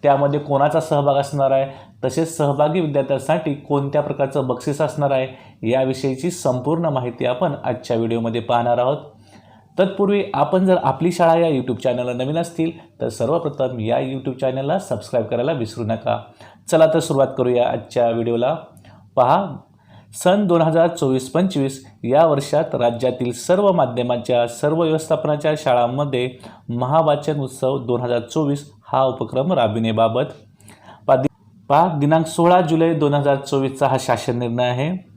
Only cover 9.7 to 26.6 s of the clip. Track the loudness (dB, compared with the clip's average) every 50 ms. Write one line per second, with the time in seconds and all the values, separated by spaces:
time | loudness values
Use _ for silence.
9.7 | _ 0 0 0 0 0 0 2 2 0 -2 -2 -2 -2 0 2 2 2 4 4
10.7 | 2 2 2 0 -2 0 0 -2 2 2 4 4 4 4 4 2 2 0 -2 -4
11.7 | -4 -2 -2 -2 -2 -2 -2 -4 -4 -4 -4 -2 -2 -4 -4 -4 -4 -4 -4 -4
12.7 | -4 -8 -16 -20 _ -8 -6 -6 -4 -4 -2 0 0 -2 -2 -4 -4 -2 -2 -2
13.7 | -2 -4 -2 0 0 0 -2 -4 -6 -6 -6 -6 -4 -2 -4 -2 -2 -2 -2 -2
14.7 | -2 -2 -2 -4 -6 -8 -6 -2 -2 -2 -2 0 -2 -2 -2 -2 -2 -2 -4 -6
15.7 | -6 -6 -4 -4 -4 -4 -2 -4 -4 -4 -6 -12 -20 -20 -20 -20 -20 _ _ 0
16.7 | 4 6 6 6 4 2 0 0 2 2 2 2 0 0 0 2 2 2 2 2
17.7 | 0 -4 -8 -4 -2 0 0 2 0 0 0 0 0 0 0 0 -2 -4 -8 -14
18.7 | -20 -20 -20 -20 -20 -20 -20 -4 _ 2 4 4 4 2 2 -2 -8 -12 -16 _
19.7 | _ _ _ _ -20 -20 -20 -20 -12 -2 2 2 2 2 2 2 2 4 4 4
20.7 | 4 4 2 2 2 0 0 0 0 0 -2 -2 0 0 0 0 0 -2 -2 -2
21.7 | -4 -8 -14 -20 -16 _ -2 2 4 4 6 4 4 0 0 0 0 0 0 -2
22.7 | -2 0 0 0 0 0 0 -2 0 -2 -4 -4 -6 -4 -2 0 2 4 4 4
23.7 | 4 2 0 0 0 -2 -2 -2 -2 -2 -2 0 2 2 2 0 -2 -2 -2 0
24.7 | 0 2 2 0 0 -2 -2 -2 -2 -2 0 -2 -2 0 0 -2 -2 0 0 2
25.7 | 2 2 2 0 0 -2 -2 -2 -2 -2 -2 -4 -6 -10 -18 -20 -20 -16